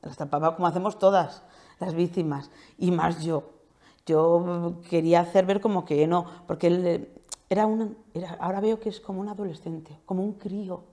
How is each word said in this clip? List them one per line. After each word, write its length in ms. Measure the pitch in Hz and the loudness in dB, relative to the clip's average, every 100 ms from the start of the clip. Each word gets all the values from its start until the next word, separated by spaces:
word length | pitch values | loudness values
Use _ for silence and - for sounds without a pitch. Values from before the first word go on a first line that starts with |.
las 160 | - - | -14 -10
tapaba 360 | 143 147 160 | -4 0 0
como 120 | 165 175 | 2 0
hacemos 320 | 180 196 208 | 0 -4 2
todas 440 | 190 196 156 - - - - _ | 4 4 0 -8 -20 -20 -20 _
las 160 | 185 | -8
víctimas, 560 | 165 170 175 160 139 139 - - _ | -2 -2 0 -4 -4 -10 -20 -20 _
y 140 | 180 | 0
más 320 | 175 165 165 | 2 0 -2
yo. 300 | 160 160 - - _ _ _ _ | -4 -4 -6 -20 _ _ _ _
Yo 720 | - 156 165 170 180 175 170 175 - | 0 4 6 4 2 -4 -4 -6 -2
quería 320 | 170 165 170 | 0 4 4
hacer 260 | 175 190 185 | 6 2 4
ver 140 | 196 | 2
como 240 | 220 196 | 2 -2
que 220 | 175 147 156 | 0 2 4
no, 200 | 175 170 - - | 2 0 -12 -10
porque 200 | 160 175 | 0 2
él, 200 | 180 180 | 2 2
eh, 260 | 170 - - _ - _ | -2 -4 -18 _ -20 _
era 180 | 196 214 | 0 2
un, 300 | 220 220 - - | 0 -4 -8 -12
era, 220 | 165 175 - | -10 -10 -8
ahora 200 | 175 190 | -6 -2
veo 180 | 214 220 | 0 -2
que 100 | 220 | -4
es 120 | 196 | -10
como 200 | - 185 | -10 -8
un 80 | 208 | -8
adolescente, 680 | 202 202 156 - 160 160 151 | -8 -8 -8 -10 -10 -12 -20
como 180 | - 185 | -6 -4
un 120 | 202 | -4
crío 500 | 202 190 196 196 180 - | -6 -10 -8 -8 -10 -14